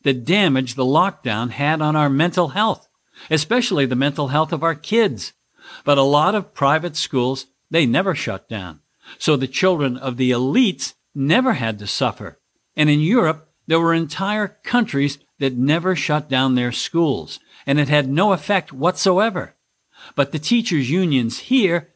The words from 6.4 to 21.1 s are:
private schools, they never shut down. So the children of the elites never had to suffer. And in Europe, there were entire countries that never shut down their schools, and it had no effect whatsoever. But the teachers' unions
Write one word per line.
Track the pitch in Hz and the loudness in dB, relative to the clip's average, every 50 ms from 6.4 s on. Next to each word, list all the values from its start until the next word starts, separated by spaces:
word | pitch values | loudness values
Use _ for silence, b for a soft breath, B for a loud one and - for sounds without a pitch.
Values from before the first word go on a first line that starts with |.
| - - _ | -4 -6 _
private | - 147 139 151 160 165 175 151 | -2 0 2 2 0 -2 -4 -6
schools, | - - - - 131 120 127 135 131 - - _ _ _ _ | -8 -8 -4 -2 0 0 0 -2 -4 -8 -14 _ _ _ _
they | 156 170 170 | 0 0 2
never | - 120 156 196 196 160 | 2 2 0 0 0 -2
shut | 147 - 120 101 95 - - | -2 -4 -6 -8 -8 -10 -10
down. | 113 104 92 87 78 76 _ B B B B B B B | -10 -10 -10 -10 -14 -18 _ B B B B B B B
So | - 156 151 | 0 0 0
the | 131 131 127 | 0 0 -4
children | - - 190 190 180 156 143 131 123 127 | -2 0 0 2 2 2 0 -2 -2 -4
of | 131 135 123 | -6 -6 -2
the | 120 131 123 | 0 0 2
elites | 123 120 127 131 156 247 262 202 - - - - - _ _ _ - | 2 2 0 2 2 2 2 2 0 -4 -8 -12 -12 _ _ _ -6
never | 143 135 143 170 240 254 262 202 | -4 0 2 2 2 2 0 0
had | 123 123 113 110 104 | 0 -2 -4 -4 -6
to | 104 101 | -8 -8
suffer. | - - 135 117 101 - 107 85 - _ _ _ _ _ _ _ _ 151 | -4 -2 -2 -2 -2 -6 -10 -14 -14 _ _ _ _ _ _ _ _ 0
And | 151 151 | 2 2
in | 147 147 | 4 4
Europe, | 151 165 226 254 185 156 160 151 - _ _ _ _ - | 4 4 4 4 2 2 0 -4 -8 _ _ _ _ -2
there | 160 165 | 0 2
were | 165 165 165 | 2 2 2
entire | 165 165 151 - - 190 196 208 214 208 196 - _ _ | 0 -2 -4 -6 -6 -4 -4 -2 -2 -4 -6 -8 _ _
countries | - - 240 226 233 - 139 139 143 - - _ _ _ - | -2 0 0 0 0 0 0 0 0 -2 -6 _ _ _ -4
that | 143 135 127 123 | -2 -2 0 0
never | 127 143 156 170 165 185 185 | 2 2 2 2 0 0 -2
shut | - - - 151 151 151 - | -2 -2 -2 -2 -2 -2 -2
down | 135 127 131 135 127 | 0 0 2 2 2
their | 127 123 120 | 2 0 0
schools, | 113 - - - - 170 170 151 123 90 78 - - b b b b b b | -2 -4 -6 -2 0 0 2 2 0 -2 -4 -8 -14 b b b b b b
and | 139 139 151 | -2 0 0
it | 147 123 | 2 2
had | 151 147 139 131 | 2 0 0 0
no | 139 156 196 214 | 0 2 2 2
effect | 190 156 - - 202 185 - - | 2 0 0 -2 -2 -2 -2 -4
whatsoever. | 143 131 151 175 180 - - 190 180 185 214 226 190 165 95 - - _ _ _ _ _ _ B B B B B B | -6 -4 -2 -2 -2 0 0 2 2 2 2 0 -2 -4 -8 -10 -14 _ _ _ _ _ _ B B B B B B
But | - 139 - | -2 -2 -2
the | - 151 | -4 -6
teachers' | 156 - 240 240 226 - 180 147 131 117 | -2 0 0 0 0 0 0 -2 0 0
unions | 151 185 185 170 | 0 0 2 2